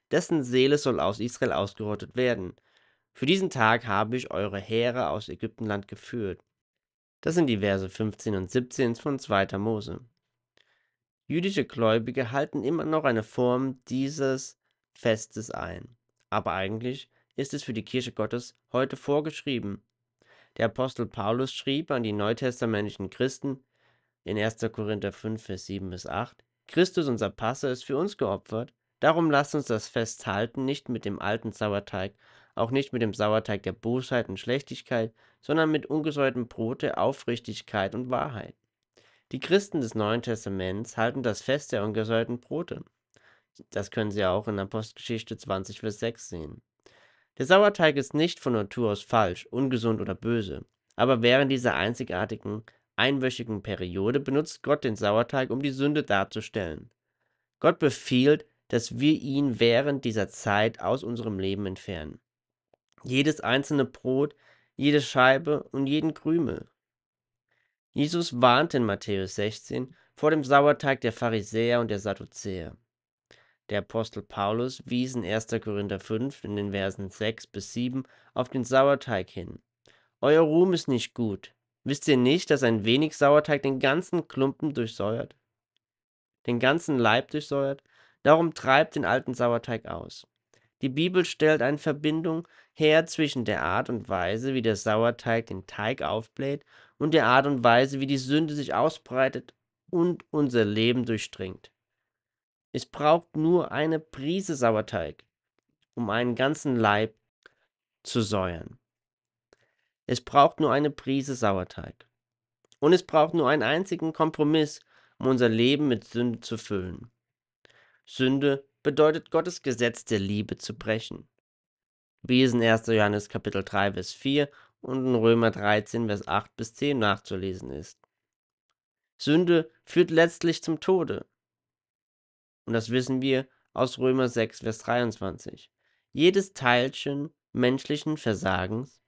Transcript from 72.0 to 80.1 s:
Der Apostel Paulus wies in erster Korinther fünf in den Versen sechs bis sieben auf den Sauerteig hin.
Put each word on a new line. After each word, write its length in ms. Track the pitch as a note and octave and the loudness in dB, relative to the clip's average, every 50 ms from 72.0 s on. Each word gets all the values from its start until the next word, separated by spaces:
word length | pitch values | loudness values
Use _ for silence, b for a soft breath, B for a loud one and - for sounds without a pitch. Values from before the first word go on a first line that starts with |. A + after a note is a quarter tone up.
| G#2 G#2 G2 - - - - - - G2+ F#2+ F2+ D#2+ D#2 - - _ _ _ _ _ _ _ _ _ b b b b b b b b - | -4 -4 -6 -6 -8 -16 -16 -12 -10 -8 -8 -8 -10 -12 -14 -18 _ _ _ _ _ _ _ _ _ b b b b b b b b -4
Der 100 | G#2 G2+ | -4 -4
Apostel 420 | G2 - - A2+ A2+ - - G#2+ | -4 -2 -4 -4 -4 -4 -8 -12
Paulus 600 | - - - G#2 G2+ G2+ G#2+ A#2 B2 C3 C3 - - | -14 -10 -4 -2 0 0 0 0 -2 -4 -6 -10 -8
wies 280 | - B2 B2 B2+ C3 B2+ | -4 -2 -2 -2 -2 -4
in 80 | A#2+ F#2+ | -4 -4
erster 340 | F2 G#2+ A2+ - - A#2 A2+ | -2 -2 -2 -2 -4 -6 -4
Korinther 400 | - A2 G2+ G2+ G2+ G2 G2 F#2+ | -4 -4 -4 -4 -4 -4 -6 -6
fünf 460 | - - A2 A2 B2+ C#3 - - - | -6 -6 -4 -4 -4 -6 -6 -10 -10
in 100 | G#2 G#2 | -6 -4
den 160 | G#2 G2+ G2+ | -4 -4 -2
Versen 380 | G2 G2 F#2+ G2 F#2+ - G2 F#2 | -2 -2 -2 -4 -4 -6 -12 -12
sechs 360 | - - G#2+ A2 A2+ - - | -8 -6 -6 -6 -4 -6 -14
bis 260 | - - G2+ G2 - - | -14 -12 -12 -12 -8 -6
sieben 300 | A#2+ B2 B2+ B2+ C3 C3 b b b b b b | -6 -6 -4 -4 -6 -8 b b b b b b
auf 140 | - B2+ | -4 -4
den 160 | - - C3+ A#2 | -2 -4 -6 -4
Sauerteig 640 | - C3 C3 C3+ C#3 C#3+ C#3 - B2 A2+ F#2 F#2 - | 2 4 4 6 4 4 2 -2 -4 -4 -4 -4 -6
hin. 300 | - F#2+ F2 - - - _ _ _ _ b b b b b b | -10 -12 -12 -12 -14 -18 _ _ _ _ b b b b b b